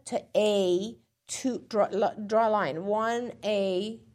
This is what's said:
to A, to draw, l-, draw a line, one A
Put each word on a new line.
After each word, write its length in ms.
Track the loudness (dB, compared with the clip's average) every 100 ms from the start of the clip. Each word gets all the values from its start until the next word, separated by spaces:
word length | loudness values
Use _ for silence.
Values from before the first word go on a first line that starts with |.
| -6
to 180 | -6 -2
A, 600 | 2 4 4 4 2 -2 -10 _ _ -12
to 320 | -6 -4 -4 -2
draw, 200 | 0 2
l-, 220 | 2 0 -2 0
draw 220 | 2 4
a 20 |
line, 360 | 2 0 -2 -2
one 460 | -2 0 -2 -6 -6
A 560 | -2 0 0 -2 -4 -8 -18